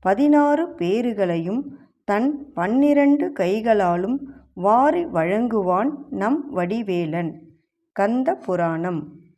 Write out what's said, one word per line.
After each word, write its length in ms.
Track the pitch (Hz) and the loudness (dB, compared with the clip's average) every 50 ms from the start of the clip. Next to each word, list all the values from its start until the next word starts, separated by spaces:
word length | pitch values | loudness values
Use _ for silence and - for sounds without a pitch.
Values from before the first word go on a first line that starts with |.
பதினாறு 680 | _ 185 196 202 277 294 294 294 294 294 294 294 330 349 | _ 0 2 4 4 4 6 6 6 4 2 2 0 -4
பேறுகளையும் 920 | - - - 175 185 226 240 247 226 202 196 180 170 170 165 175 202 247 285 285 - - - _ _ _ _ | -4 -4 -2 0 0 0 0 -2 -2 0 0 0 0 -2 -2 -2 -4 -4 -6 -8 -12 -18 -20 _ _ _ _
தன் 480 | - 202 208 233 277 302 277 - - - | -2 0 0 0 0 -2 -4 -10 -12 -6
பன்னிரண்டு 800 | - 208 190 220 262 277 294 285 285 285 285 285 294 285 - - | -4 -2 0 2 2 4 4 4 4 4 4 4 2 0 -4 -2
கைகளாலும் 1000 | - 185 175 190 220 220 233 226 208 196 175 175 175 185 202 254 285 285 - - - - _ _ | -2 0 0 0 0 2 2 2 4 4 2 2 0 0 -2 -4 -4 -6 -10 -18 -20 -20 _ _
வாரி 500 | - 175 196 214 240 269 294 330 349 349 | -2 0 2 4 4 4 2 2 0 -2
வழங்குவான் 880 | 311 - 170 160 170 190 214 240 247 226 220 190 180 180 185 220 277 311 285 - - | -4 -2 -2 0 0 0 0 -2 0 0 -2 0 0 0 0 0 -2 -4 -6 -12 -10
நம் 460 | - 202 196 214 269 330 285 - - | -6 -4 -2 0 -2 -2 -4 -6 -4
வடிவேலன். 840 | 185 180 175 202 233 233 202 180 175 170 156 151 170 175 165 151 - - - - _ _ _ _ _ _ _ _ | -4 -2 -2 -2 -4 -4 -2 -2 -2 -2 -2 -4 -4 -4 -6 -8 -10 -18 -20 -20 _ _ _ _ _ _ _ _
கந்த 420 | - 196 208 233 254 262 269 - | -2 -2 0 0 0 0 -2 -2
புராணம். 800 | - - - 185 175 170 165 165 160 165 180 180 165 151 - - - - _ _ | -4 -4 -4 -2 0 0 0 -2 -2 -4 -4 -4 -4 -6 -8 -14 -20 -20 _ _